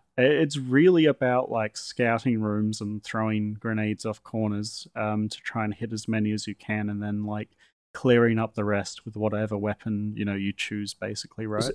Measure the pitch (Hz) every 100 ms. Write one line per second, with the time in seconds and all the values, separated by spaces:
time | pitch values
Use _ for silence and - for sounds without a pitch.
0 | _ - 131 147 151 143 127 131 180 175
1 | 156 135 127 123 - 117 107 - - -
2 | 120 113 131 113 107 104 107 107 104 107
3 | - 113 110 107 104 107 117 110 107 104
4 | 110 107 - 113 107 104 107 - - 113
5 | 107 107 107 - - 117 107 104 113 110
6 | - 110 107 107 - 101 - 107 104 104
7 | 104 104 104 104 104 _ _ _ _ -
8 | 127 120 117 113 113 - 104 101 101 -
9 | 117 107 107 104 107 101 104 101 110 104
10 | 104 107 101 98 98 - - 107 101 -
11 | 101 104 - - 110 107 123